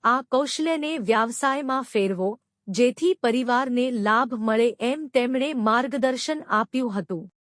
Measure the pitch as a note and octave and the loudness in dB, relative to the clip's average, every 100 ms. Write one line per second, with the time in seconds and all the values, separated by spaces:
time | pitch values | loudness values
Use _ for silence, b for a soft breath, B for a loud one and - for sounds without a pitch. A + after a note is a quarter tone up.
0 | A3+ B3+ B3+ B3+ C#4+ - D#4+ D#4+ D4+ D#4+ | 0 0 0 0 0 -2 -2 -2 -2 -2
1 | G3 A3 A#3 A#3+ C#4 C4+ C4+ C4 C4 A3 | 0 2 0 0 -2 0 -2 -4 -2 -2
2 | G3 F#3 F#3+ A3+ _ _ - F#3+ B3 - | 0 0 -4 -4 _ _ -6 2 2 2
3 | F4 F#4 A#3+ B3 B3 B3 C4+ B3 B3+ A#3+ | 0 2 0 0 2 0 2 0 0 0
4 | G#3 A3+ B3+ A#3+ A3 A3 A#3 - A#3+ D4+ | 2 2 2 -2 0 2 2 0 -2 -4
5 | D4 B3+ B3 B3+ C#4+ C4 G#3+ A#3 C4 C4+ | -2 0 0 0 -2 0 2 2 0 0
6 | C4 B3+ - D#4 - G#3+ A3+ B3+ B3 G3 | 0 -2 -4 -6 -2 -2 0 -2 -2 -4
7 | E3+ E3+ F3+ _ | -6 -8 -10 _